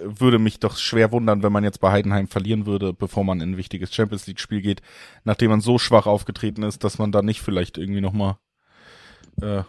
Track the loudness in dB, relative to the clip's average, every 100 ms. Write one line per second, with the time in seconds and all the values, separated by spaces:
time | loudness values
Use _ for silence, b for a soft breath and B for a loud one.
0 | -10 2 4 6 4 0 -2 -2 0 4
1 | 4 4 2 2 2 2 0 2 2 2
2 | 2 0 -2 -4 -2 -2 -2 -2 -2 -4
3 | -6 -2 -2 -2 -4 -6 -8 -10 -6 -2
4 | -2 -4 -10 -12 -6 -4 -2 -2 B B
5 | B B -4 2 2 2 2 2 4 4
6 | 4 0 -2 -8 -6 -4 -6 -4 -4 -2
7 | -2 0 0 -2 -4 -4 -4 -6 -6 -4
8 | -2 -2 -2 -4 _ _ b b b b
9 | b b b -8 -6 -4